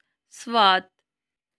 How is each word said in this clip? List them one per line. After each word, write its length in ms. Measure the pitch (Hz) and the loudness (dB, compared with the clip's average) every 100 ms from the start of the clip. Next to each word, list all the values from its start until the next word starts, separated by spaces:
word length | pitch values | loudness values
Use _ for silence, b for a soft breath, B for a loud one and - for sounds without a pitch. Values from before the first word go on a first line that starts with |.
| _ _ _ | _ _ _
Swat. 600 | - - 233 196 185 185 _ _ _ _ _ _ | -20 -6 0 2 0 -4 _ _ _ _ _ _